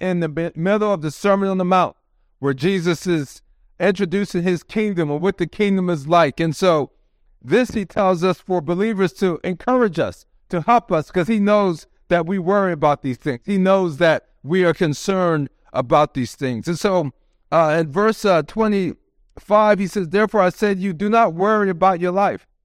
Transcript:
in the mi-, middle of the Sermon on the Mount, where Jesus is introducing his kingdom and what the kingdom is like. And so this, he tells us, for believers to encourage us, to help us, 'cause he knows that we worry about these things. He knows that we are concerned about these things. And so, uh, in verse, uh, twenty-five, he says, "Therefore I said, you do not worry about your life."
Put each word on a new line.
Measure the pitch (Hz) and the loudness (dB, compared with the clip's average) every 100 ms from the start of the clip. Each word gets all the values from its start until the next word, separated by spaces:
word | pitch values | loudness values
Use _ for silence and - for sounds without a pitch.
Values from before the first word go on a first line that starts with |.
in | 185 175 | -4 -2
the | 160 | -2
mi-, | 147 170 160 | -4 -6 -4
middle | 185 214 208 | 0 0 0
of | 185 | -2
the | 151 | -6
Sermon | - 202 196 196 | -2 0 2 0
on | 185 | 0
the | |
Mount, | 180 185 156 - _ _ _ - | 2 2 2 -4 _ _ _ -6
where | 139 | -4
Jesus | 131 175 190 170 165 185 | -2 -2 0 -2 -2 -2
is | 160 135 - _ _ _ - | -4 -4 -14 _ _ _ -2
introducing | 196 190 185 196 202 180 | -2 0 -2 -2 -2 -2
his | 180 175 | -2 -2
kingdom | - 220 214 170 151 | -4 -4 -2 -2 -2
and | 147 | -2
what | 190 - | -2 -2
the | 165 | -6
kingdom | - 202 190 175 | -2 0 0 0
is | 160 139 | -4 2
like. | 170 151 - | 2 2 0
And | 165 143 | -4 2
so | 185 156 131 _ _ _ _ _ | 2 2 -2 _ _ _ _ _
this, | 123 208 247 | 0 0 2
he | 226 | -4
tells | 180 - 190 175 | -6 0 0 2
us, | 185 - | 0 -2
for | - 180 | -4 -4
believers | 147 175 220 196 185 | -2 -2 -2 0 -2
to | - 190 160 | 0 -2 -2
encourage | 180 175 - 254 220 160 | -6 -6 0 2 2 0
us, | 107 - _ _ - | -4 -6 _ _ -6
to | 175 | -4
help | 151 240 - | 2 0 2
us, | 160 - | -4 -2
'cause | 185 165 | -2 0
he | 220 | 0
knows | 202 208 196 160 - _ - | 2 2 2 -2 -10 _ -2
that | 175 170 | -2 0
we | 196 | -4
worry | 170 202 190 | 0 0 0
about | 160 151 139 | 0 0 0
these | 135 120 | -4 -6
things. | 151 120 | -6 -6
He | - 196 | -2 0
knows | 190 196 180 139 | 2 2 0 0
that | 170 147 _ _ | 2 0 _ _
we | 135 185 | -4 0
are | 175 | 2
concerned | - 160 139 - 190 175 156 139 _ _ | 0 -2 -2 -4 -2 0 -2 -4 _ _
about | - 123 151 151 | -6 2 2 2
these | 135 120 | -2 -8
things. | - 135 117 156 | -6 -6 -6 -6
And | 170 | -4
so, | 208 185 147 - _ _ - | -2 -2 -2 -8 _ _ -2
uh, | 160 156 165 | 0 2 0
in | 156 | -2
verse, | 160 220 214 | 0 0 0
uh, | 208 165 | 2 2
twenty-five, | 151 220 214 202 175 - _ _ _ - - 208 214 196 | 0 -2 0 0 -4 -8 _ _ _ -14 0 4 4 2
he | 190 | 0
says, | 214 165 | -4 -2
"Therefore | 196 214 220 | 0 2 2
I | 180 | 2
said, | - 208 190 | 2 -2 0
you | 196 | -4
do | 160 202 | -4 0
not | 226 214 | 2 2
worry | 165 202 214 196 | 2 0 2 0
about | 165 190 175 | 2 2 2
your | 180 | -2
life." | 190 196 107 _ _ | 0 0 -2 _ _